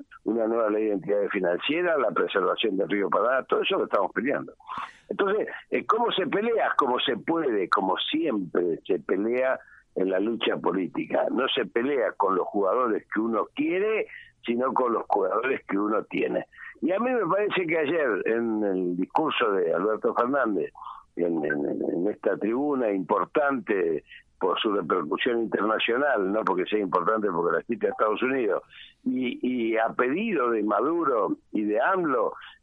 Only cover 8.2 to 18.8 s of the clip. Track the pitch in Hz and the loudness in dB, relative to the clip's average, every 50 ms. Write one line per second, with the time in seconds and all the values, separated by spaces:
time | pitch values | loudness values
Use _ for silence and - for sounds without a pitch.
8.2 | 330 156 117 104 92 78 - 92 87 87 80 - - - 95 85 - - - 92 | 0 0 -2 -2 -2 -2 -2 0 0 0 -2 -2 -2 -2 -2 -2 0 -2 -2 0
9.2 | 104 113 120 127 131 131 127 - - - - - - _ - - 95 95 92 92 | 0 0 0 0 0 0 -2 -4 -6 -14 -20 -20 -20 _ -4 -2 0 0 0 0
10.2 | 101 113 117 104 - - - 73 71 92 87 95 92 80 - - - - - - | 0 -2 -2 -2 -2 -2 -2 0 0 0 0 0 -2 -4 -4 -6 -4 -2 0 0
11.2 | - - - 117 131 127 - 135 117 90 - 120 117 139 147 131 107 92 - - | 0 0 0 0 0 0 0 -2 -2 -2 0 0 0 0 0 0 0 0 0 0
12.2 | 101 95 95 87 82 - - 104 98 92 101 123 127 120 104 87 - - - 107 | 2 2 2 2 0 0 0 0 2 2 2 2 2 2 0 -2 -4 -4 -4 -2
13.2 | 110 117 113 104 92 - - - 147 160 170 185 202 214 220 202 147 - - - | -2 0 0 -2 -2 -2 -2 -2 -2 0 0 0 0 0 0 -2 -4 -6 -10 -18
14.2 | - - _ _ - - 120 120 127 135 - - 127 120 113 101 - - - 101 | -18 -20 _ _ -4 -2 -2 0 0 0 2 2 2 2 0 0 0 0 0 2
15.2 | 95 92 98 107 117 131 131 - - - 95 98 104 107 110 101 87 - - 76 | 2 2 0 0 0 0 -2 -2 -2 -2 0 0 2 2 0 0 -2 -2 -2 -2
16.2 | 71 - - - - - - - - - - - - 160 185 202 233 254 254 240 | 0 0 0 -2 -4 -6 -12 -18 -16 -16 -8 -4 -2 0 0 0 0 0 0 0
17.2 | 196 160 180 196 208 190 - 185 185 160 165 160 156 135 175 170 147 127 101 90 | 2 2 2 2 0 0 0 0 0 2 2 2 2 2 2 2 2 2 2 0
18.2 | - - 113 117 117 113 110 107 107 101 92 92 | 0 0 0 2 2 2 2 2 2 2 2 2